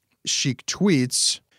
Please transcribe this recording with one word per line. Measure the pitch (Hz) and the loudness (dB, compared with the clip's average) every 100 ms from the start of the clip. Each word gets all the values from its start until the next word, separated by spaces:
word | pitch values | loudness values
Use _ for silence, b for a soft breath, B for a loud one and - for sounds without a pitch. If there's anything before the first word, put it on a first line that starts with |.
| _ _ - | _ _ -6
she | - 143 | -2 -2
tweets, | 120 - - 202 147 127 - - - - | -4 -8 -2 2 2 2 0 -2 -2 -8